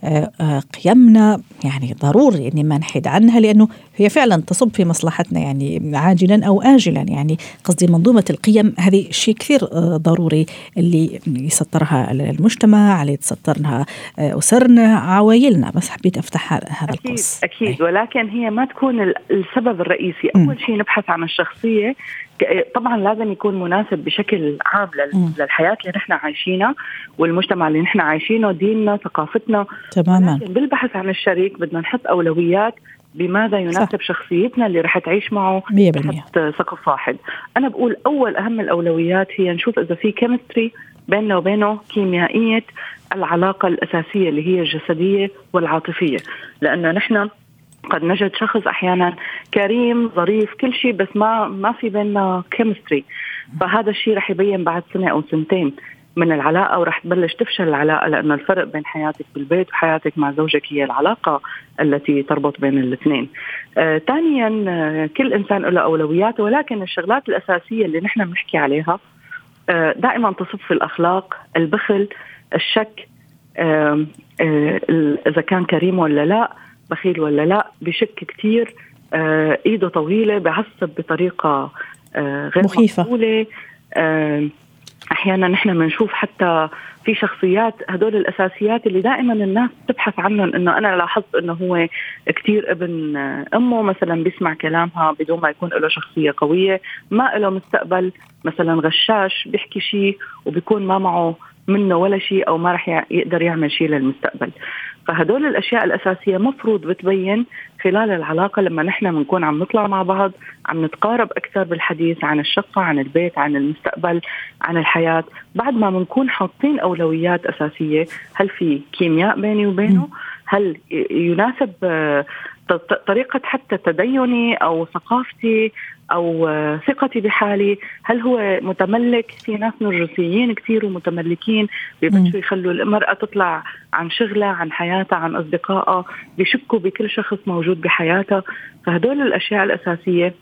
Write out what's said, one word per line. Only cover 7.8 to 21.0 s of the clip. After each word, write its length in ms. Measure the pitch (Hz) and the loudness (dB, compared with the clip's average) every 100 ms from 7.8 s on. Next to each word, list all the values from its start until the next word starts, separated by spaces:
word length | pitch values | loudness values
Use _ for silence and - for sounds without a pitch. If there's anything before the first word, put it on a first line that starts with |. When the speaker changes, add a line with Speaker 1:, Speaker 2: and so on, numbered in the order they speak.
| 180 | 4
Speaker 1:
منظومة 320 | 170 180 233 180 | 6 6 4 4
القيم 440 | 147 - 214 208 214 | 0 4 6 4 4
هذه 280 | 185 190 190 | 4 4 2
شيء 240 | - - | -2 0
كثير، 260 | 220 - 285 | 0 2 2
آه، 340 | 190 165 170 160 | 2 0 2 2
ضروري 500 | 160 170 170 156 160 - - - | 4 4 4 2 0 -4 -12 0
اللي 420 | 175 170 160 - - | 2 4 2 -2 -4
يسطرها 880 | 127 139 - 156 160 151 147 127 | -4 -2 -2 0 0 2 2 0
ال-، 80 | 131 | -2
المجتمع، 800 | 143 147 196 - 220 208 208 190 | -2 2 2 4 6 8 8 4
اللي 140 | 143 143 | 2 -2
تسطرها، 680 | - - - 151 151 127 143 - - - | -4 -6 -2 0 0 0 -2 -6 -16 -4
آه، 200 | 147 - | -2 0
أسرنا، 580 | - 233 254 240 220 220 | 4 4 8 8 8 6
عوائلنا. 760 | 147 190 214 226 277 185 127 | 4 4 6 6 6 4 2
بس 160 | - - | -2 -4
حبيت 280 | - 185 185 | -2 -2 0
أفتح 340 | 175 160 - | -4 -6 -2
ه-، 40 | 156 | -4
هذا 360 | - 151 156 | -4 -8 -6
Speaker 2:
أكيد، 80 | - | -6
Speaker 1:
القوس. 400 | 254 240 - - | -6 -4 -4 -4
Speaker 2:
أكيد. 240 | 180 - 220 | -6 -2 -2
Speaker 1:
إيه. 140 | 143 | 0
Speaker 2:
ولكن 460 | 165 185 226 254 220 | 2 2 0 -2 -2
هي 220 | 220 233 | -2 -2
ما 140 | 214 | 0
تكون 360 | 262 - 269 240 | -2 0 0 2
ال-، 140 | 190 - - | 0 0 -2
السبب 500 | 202 185 - 240 196 | -2 0 0 0 0
الرئيسي. 500 | 170 175 175 165 - | 0 0 -2 -2 2
Speaker 1:
مم. 140 | 196 156 | 4 4
Speaker 2:
أول 120 | 143 | 2
شيء 160 | - 214 | -2 -2
نبحث 340 | 208 - | 0 -2